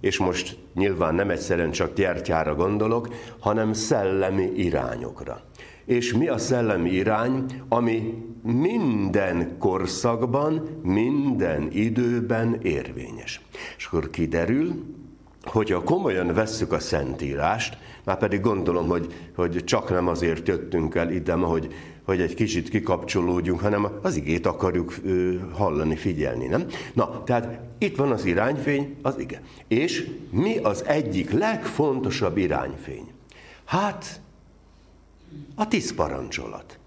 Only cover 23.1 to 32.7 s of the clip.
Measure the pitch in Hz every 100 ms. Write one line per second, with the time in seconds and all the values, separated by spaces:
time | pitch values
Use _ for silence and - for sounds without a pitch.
23.1 | 98 87 90 87 85 101 104 104 - 190
24.1 | 85 71 85 85 85 95 90 82 - 95
25.1 | 92 90 90 92 82 101 76 78 78 104
26.1 | 80 71 58 64 98 180 - - - 104
27.1 | 117 - 120 120 - - - 208 - 139
28.1 | 113 95 87 113 143 131 143 139 - 135
29.1 | 135 131 - - - - 110 165 - -
30.1 | - - 95 190 113 110 98 - 147 123
31.1 | 92 85 104 214 220 - - 151 131 -
32.1 | - 95 85 90 71 64